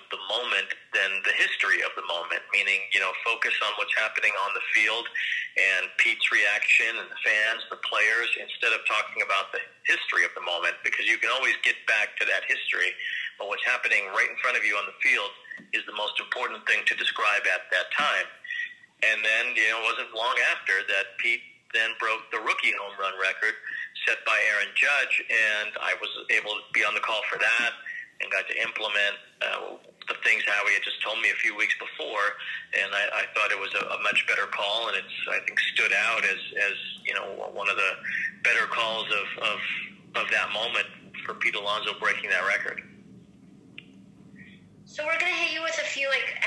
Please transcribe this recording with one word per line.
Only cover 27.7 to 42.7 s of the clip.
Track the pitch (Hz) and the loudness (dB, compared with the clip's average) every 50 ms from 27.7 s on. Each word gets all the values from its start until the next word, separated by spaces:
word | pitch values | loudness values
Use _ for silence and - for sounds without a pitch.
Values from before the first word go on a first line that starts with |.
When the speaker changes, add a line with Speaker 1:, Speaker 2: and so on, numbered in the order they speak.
| - - - - - - - - _ - | 0 -4 -12 -12 -10 -10 -12 -14 _ -8
Speaker 1:
and | - - | -4 0
got | 98 95 92 - | 0 -2 0 0
to | - - | -2 -2
implement, | 113 113 - 110 110 104 101 104 101 101 101 - - - _ - | -2 -2 -2 -4 -4 0 2 2 2 2 0 -4 -12 -20 _ -4
uh, | 107 101 98 95 95 98 104 - - - _ _ - - | -4 -2 -2 -4 -6 -8 -12 -14 -18 -20 _ _ -8 -8
the | - - - | -6 0 2
things | 120 110 107 104 | 2 2 4 2
Howie | 104 104 104 101 104 101 | 0 0 2 2 2 2
had | 98 - | 2 2
just | 101 - - | -2 -4 -4
told | - 107 110 113 | -4 -4 -2 0
me | 113 104 | 2 2
a | 95 - | 2 2
few | - 113 104 | 0 -2 0
weeks | 107 110 - - - | 0 2 2 2 -2
before, | 104 - - - 78 - 110 104 101 104 - - - - - - - - - | -2 -10 -8 -8 -8 -4 -2 0 0 0 -2 -4 -10 -8 -8 -10 -8 -2 0
and | 101 98 98 | 0 0 2
I, | 101 101 101 - - 101 101 | 0 0 0 0 0 -2 -2
I | - - | 0 0
thought | 110 104 101 104 | 0 2 2 0
it | 98 | -2
was | 98 95 104 | -2 -2 -2
a, | 101 98 - | -2 -2 -2
a | 101 - 104 | -4 -2 0
much | 104 104 - - - | 2 2 2 2 2
better | 107 98 101 101 | 0 0 0 -2
call, | - - 104 101 104 117 117 107 | -2 -4 -2 -2 0 -2 -2 0
and | 101 95 | -2 -2
it's, | 95 - - - - - | -4 -4 -8 -8 -4 -4
I | 98 101 - | -4 -2 -2
think, | - - - - - - | 0 0 2 0 2 2
stood | - 113 101 98 | 2 4 4 4
out | 98 107 113 113 110 101 | 4 4 2 2 2 2
as, | 95 98 - - - - 101 | 2 0 0 -4 -6 -2 -2
as, | 101 101 95 92 - - - - - | 0 0 -2 -4 -8 -10 -10 -8 -6
you | 104 101 | -4 -4
know, | 98 98 98 98 - 101 95 98 | -4 -4 -6 -8 -8 -10 -10 -8
one | 101 101 101 | -4 -2 -2
of | 98 101 | 0 2
the | 98 95 90 - - - - - - - - - - | 2 0 0 -2 -6 -4 -2 -2 -2 -4 -6 0 2
better | 117 113 117 123 - | 2 4 4 2 0
calls | - 123 113 110 113 110 104 104 | 0 0 0 0 0 -2 -2 0
of, | 107 101 95 - - - 113 | 0 -2 -2 -4 -6 -2 -2
of, | 107 104 101 - - - - - - - - - - - 113 | -2 -2 -2 -4 -4 -4 -4 -6 -8 -12 -18 -20 -6 -4 -2
of | 104 - | 0 2
that | 110 107 92 - | 2 2 2 0
moment | 101 104 113 120 - 101 - - - - - - - - - | -2 -2 -2 0 0 0 -2 -2 -6 -20 -20 -16 -14 -12 -8
for | - - | -8 -6
Pete | - - - - | 0 0 0 0
Alonso | 107 101 101 104 107 104 104 98 - | 0 -2 0 -2 0 0 -4 -4 0
breaking | 107 104 101 98 101 101 | 0 0 0 0 0 0
that | 95 92 92 | 0 2 2
record. | 98 101 101 - 98 | 2 0 0 0 -4